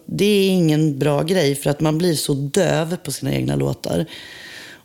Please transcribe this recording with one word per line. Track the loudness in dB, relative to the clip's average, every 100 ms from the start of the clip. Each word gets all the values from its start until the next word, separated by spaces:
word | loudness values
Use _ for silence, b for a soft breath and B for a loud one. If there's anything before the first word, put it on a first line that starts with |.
| -8
det | 0 2
är | 4 4
ingen | 4 4 4 2 2
bra | 0 2
grej, | 0 2 2 0
för | -2
att | 0
man | 0 2
blir | 0 0
så | 0
döv | -2 0 2 2 2 0 -6
på | -8
sina | -6 -4
egna | -2 0 0
låtar. | -2 -4 -2 -2 -4 B B B B B B B